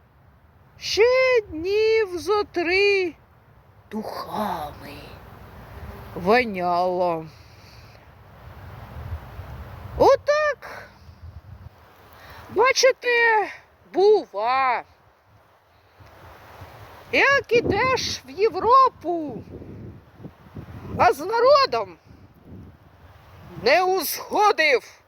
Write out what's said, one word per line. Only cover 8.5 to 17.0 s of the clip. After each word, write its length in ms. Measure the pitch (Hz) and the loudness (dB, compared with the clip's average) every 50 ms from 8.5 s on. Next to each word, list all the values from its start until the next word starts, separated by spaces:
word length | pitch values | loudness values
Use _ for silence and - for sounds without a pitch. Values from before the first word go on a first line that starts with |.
| - - - - - - - - - - - - - - - - - - - - - - - - - - - - - | -20 -20 -20 -18 -18 -18 -18 -16 -14 -14 -12 -10 -10 -12 -12 -14 -16 -16 -14 -14 -14 -14 -14 -16 -16 -16 -14 -8 0
Отак, 920 | - 302 466 554 - - 571 587 605 605 587 494 - - - - - - - - - - - - - - - - - - - - - - - _ - - - - - - - - - - - - - - - | 4 6 6 6 4 2 0 0 0 0 -2 -4 -6 -10 -18 -18 -18 -18 -20 -20 -20 -20 -20 -20 -20 -20 -20 -20 -20 -20 -20 -20 -20 -20 -20 _ -20 -20 -20 -20 -20 -20 -20 -20 -20 -20 -20 -20 -20 -14 -4
бачите, 1040 | 214 359 480 523 - - - 523 - - - 480 480 466 466 466 440 427 370 302 - - - _ _ _ _ - - | 0 2 2 4 4 4 4 4 2 2 -2 0 2 2 4 4 4 2 0 -2 -8 -16 -20 _ _ _ _ -6 0
бува. 920 | 339 392 427 427 370 247 - - 196 220 240 262 269 269 254 226 185 - _ _ _ _ _ _ _ _ _ _ _ _ _ _ _ _ _ _ _ _ _ _ - - - - - - - - - - - - - - - - - - - - - | 4 6 6 6 4 2 -4 -8 -4 -2 0 0 2 2 0 0 -2 -4 _ _ _ _ _ _ _ _ _ _ _ _ _ _ _ _ _ _ _ _ _ _ -20 -20 -20 -20 -20 -20 -20 -20 -20 -20 -20 -20 -20 -20 -20 -20 -20 -20 -20 -20 -20